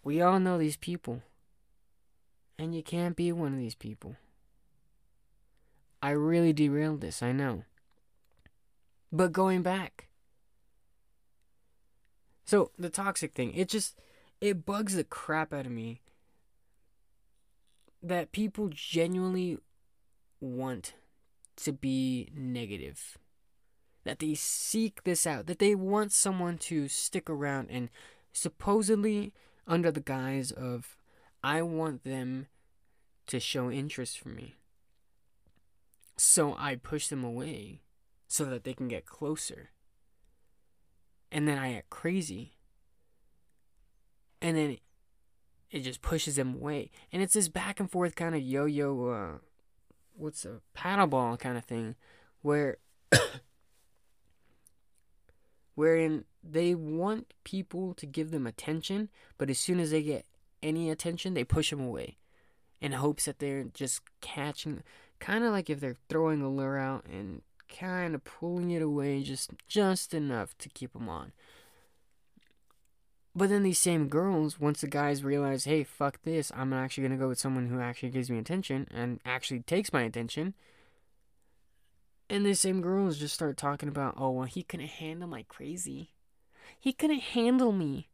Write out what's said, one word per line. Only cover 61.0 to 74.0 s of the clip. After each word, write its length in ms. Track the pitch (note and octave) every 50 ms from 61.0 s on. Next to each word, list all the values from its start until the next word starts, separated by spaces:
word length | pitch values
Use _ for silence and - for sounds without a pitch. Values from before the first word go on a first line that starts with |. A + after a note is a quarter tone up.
| - F3 E3+ E3+ - F#3+ F#3
they 100 | D3 A#2+
push 280 | - - D#3+ D3+ -
'em 80 | D3+ C#3+
away 380 | C3 B2 A2+ B1 A#1+ - - _ _ _ _ _ _ _ _ _ _ _ _ _
in 120 | - C#3+
hopes 340 | C#3 C3 C#3 D3 D3 - -
that 120 | D3+ C#3 _
they're 260 | D3 C#3 C#3 C#3 C3
just 380 | B2+ - - C#3 B2+ - - _ - _ _
catching, 640 | - - - D3 C#3 D3 C#3+ - - D#3 C#3+ - - - - - - _ _ _
kinda 300 | - - G3 A3 A#3+ A#3
like 200 | G#3+ G3 E3+ -
if 100 | D3+ C#3+
they're 160 | C#3+ C3 B2 - _ _
throwing 340 | D3+ D#3 D#3+ D#3+ D#3 D3
a 80 | C#3 C3+
lure 260 | C3+ C#3 C3+ C3+ C#3
out 300 | C#3 C3+ C3+ C3+ - -
and 360 | - D2 F#2+ G2+ F#2+ E2 - - _ _ _ - -
kinda 500 | - - F#3 F#3 F3+ F3+ F3+ E3+ D#3+ C#3+
pulling 520 | _ - - - E3 E3+ F3 F3+ F3 F3
it 120 | E3+ E3
away 400 | D#3+ D3+ D3 C#3+ C#3 C#3+ C#3 C#3
just, 300 | C#3 C#3 C3+ C3 - - - - _ -
just 440 | - G#3 G3+ F#3+ F#3 F3 - -
enough 440 | - D#3 D3 C#3+ B2 A2+ F#2+ - - _
to 100 | - C#3+
keep 260 | _ - C3 B2 -
'em 120 | A#2 A#2 G2+
on. 240 | E2+ D#2 C2 - - _ - - - - - - _ - _ _ _ _ _ _ _ _ _ _ _ - _ _ _ _ _ _ _ _ _ _ _ _ _ _ _ _ _ _ _
But 140 | E3+ G3 G3
then 140 | G3+ G3+
these 160 | G3 F#3+ F3 -
same 300 | - F3+ E3+ D#3+